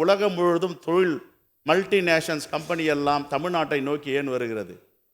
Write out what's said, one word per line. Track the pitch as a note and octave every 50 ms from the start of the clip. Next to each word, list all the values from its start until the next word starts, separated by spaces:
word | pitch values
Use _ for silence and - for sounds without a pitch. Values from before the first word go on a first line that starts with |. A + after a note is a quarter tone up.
| D#3+
உலகம் | F3+ G3 G3 G#3 G3+ F3+ E3+
முழுவதும் | F3 F3 E3+ E3+ F#3 F3+ E3+ - -
தொழில் | D#3+ E3 F#3 F#3+ F3 D3+ B2 - - _ _ _ _ _ _ _
மல்டிநேஷனல்ஸ் | C#3+ D#3+ F#3 G3 F#3+ G3+ G3 F3+ F3 E3 D#3+ D#3 - D#3+ D3 - - -
கம்பெனி | D3 D#3 D#3 F3 E3 D#3+ D#3 D3
எல்லாம் | C#3+ C#3+ C#3+ D3 D3 C#3 - C#3+
தமிழ்நாட்டை | C#3 D#3+ F3+ F3+ - D#3 - D3+ C#3+ C3
நோக்கி | C#3 D3 D3 C#3+ C#3+ C3+ C#3+
ஏன் | C#3+ C3+ B2+
வருகிறது? | B2+ B2 A#2 A2+ G#2+ G2 F2 F2+ - _ _ _ _ _ _